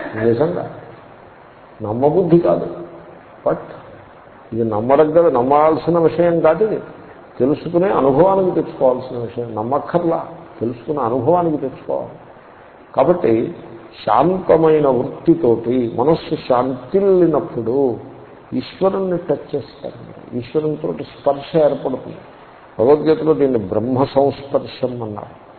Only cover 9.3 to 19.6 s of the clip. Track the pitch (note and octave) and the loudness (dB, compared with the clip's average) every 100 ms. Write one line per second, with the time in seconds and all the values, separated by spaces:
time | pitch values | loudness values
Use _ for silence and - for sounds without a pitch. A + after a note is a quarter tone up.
9.3 | A#2+ A#2+ G#2+ A2+ C#3 - F3 E3+ D#3+ - | -8 -8 -6 -2 -4 -2 -2 0 -4 -6
10.3 | - - - A#2 - - D3 A#2 B2+ B2 | -14 -16 -6 -6 -6 -6 -4 -2 -2 2
11.3 | F3 E3+ D3+ C3+ - - C3+ A#2+ - - | 2 2 -2 -6 -10 -8 -6 -6 -14 -20
12.3 | - - - - - - - C#3+ F3 B2+ | -20 -20 -20 -20 -20 -8 0 2 2 2
13.3 | A2+ D3+ E3+ - - - - - G#2+ D#3 | 0 -2 -8 -16 -20 -20 -8 0 2 2
14.3 | F#3 F3 E3 D#3+ D#3 C#3+ B2 - - - | 2 2 4 6 4 4 2 0 -4 2
15.3 | E3 B2 A2+ A#2 B2+ A#2 A2 C3 D#3+ - | 2 4 2 0 0 0 0 2 0 0
16.3 | D3+ - B2 C3 C3+ - G3 G3 F#3+ E3 | -6 0 0 0 -4 -2 0 4 4 4
17.3 | D3 A2+ A#2+ A2 C3+ C3+ G#2 - - - | 2 -2 -6 -2 0 0 -2 -10 -20 -20
18.3 | - - B2+ B2+ - F#3+ G3 F#3+ F3 F3 | -20 -8 -8 -8 0 0 0 -2 -2 -2
19.3 | C#3+ - D3 | -4 -4 -8